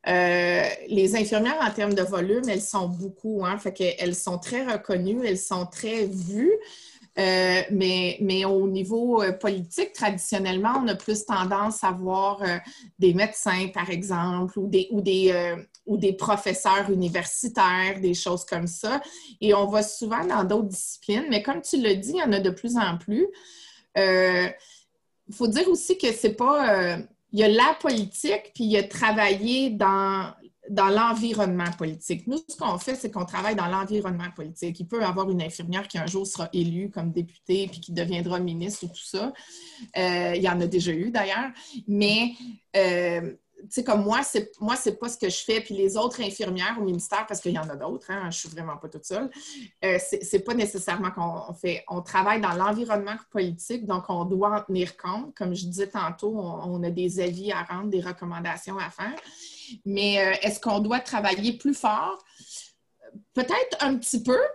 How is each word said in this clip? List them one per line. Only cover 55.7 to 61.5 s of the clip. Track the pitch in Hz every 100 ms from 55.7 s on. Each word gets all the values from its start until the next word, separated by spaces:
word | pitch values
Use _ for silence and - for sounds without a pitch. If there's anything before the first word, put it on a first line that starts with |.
| 175 196
tantôt, | 208 165 - 208 220
on, | 180 - 175
on | 180
a | 170
des | 170 180 180
avis | 180 175 202
à | 180
rendre, | 175 180 208
des | 190
recommandations | 180 175 175 170 170 165 - 196
à | 165
faire. | - 208 311 - - - - - 226
Mais, | 196 196 202 202
euh, | 190 185
est-ce | 208 208
qu'on | 240 208
doit | 214 247
travailler | 247 233 196 190 220